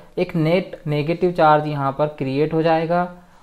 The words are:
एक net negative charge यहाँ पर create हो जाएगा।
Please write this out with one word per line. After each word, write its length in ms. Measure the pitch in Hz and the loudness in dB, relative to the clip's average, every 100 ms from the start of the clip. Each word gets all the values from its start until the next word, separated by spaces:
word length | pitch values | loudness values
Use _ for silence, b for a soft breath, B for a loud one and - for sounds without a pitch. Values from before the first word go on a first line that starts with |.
| B - | B -6
एक 180 | 175 170 | -2 0
net 460 | 156 180 175 - 151 | 2 0 -2 -8 -4
negative 440 | 147 147 170 180 | -2 -2 0 0
charge 340 | 175 156 151 151 | 4 4 4 2
यहाँ 240 | 147 135 | -2 -2
पर 140 | 139 151 | -2 -2
create 440 | 151 135 135 156 | -2 -4 0 0
हो 80 | 160 | 0
जाएगा। 440 | 165 160 165 175 180 180 B B | 2 0 0 -2 -2 -8 B B